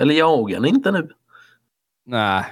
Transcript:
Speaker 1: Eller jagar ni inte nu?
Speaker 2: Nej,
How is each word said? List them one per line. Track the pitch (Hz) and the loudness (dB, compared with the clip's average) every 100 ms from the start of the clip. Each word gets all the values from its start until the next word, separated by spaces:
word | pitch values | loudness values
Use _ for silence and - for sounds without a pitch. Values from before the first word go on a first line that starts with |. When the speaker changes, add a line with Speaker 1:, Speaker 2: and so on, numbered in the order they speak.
Speaker 1:
Eller | 135 156 | 0 2
jagar | 160 147 107 95 | 2 2 0 -2
ni | 131 | 0
inte | 262 196 | 0 0
nu? | 196 151 - _ _ - _ _ _ _ _ - | -2 -4 -12 _ _ -20 _ _ _ _ _ -8
Speaker 2:
Nej, | 123 104 95 - | -2 0 -2 -4